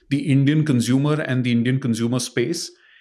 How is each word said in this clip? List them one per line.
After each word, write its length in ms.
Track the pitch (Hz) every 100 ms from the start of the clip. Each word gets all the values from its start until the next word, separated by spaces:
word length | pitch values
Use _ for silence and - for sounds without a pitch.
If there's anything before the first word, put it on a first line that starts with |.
| _
the 220 | 139 151
Indian 340 | 135 135 156 151
consumer 560 | 123 113 131 143 151
and 220 | - 127
the 80 | 123
Indian 280 | 120 117 135
consumer 400 | 139 113 117 123
space. 520 | 120 - 120 175 - - _ _